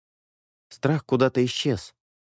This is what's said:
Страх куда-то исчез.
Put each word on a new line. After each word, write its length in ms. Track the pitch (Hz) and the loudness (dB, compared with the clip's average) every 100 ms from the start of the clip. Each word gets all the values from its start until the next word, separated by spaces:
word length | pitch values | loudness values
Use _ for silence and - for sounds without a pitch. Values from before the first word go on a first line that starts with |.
| _ _ _ _ _ _ _ | _ _ _ _ _ _ _
Страх 360 | - 135 156 - | -6 -2 -2 0
куда-то 400 | 127 131 127 123 | 2 2 2 -2
исчез. 480 | - 147 107 - _ _ _ | -2 -2 -4 -6 _ _ _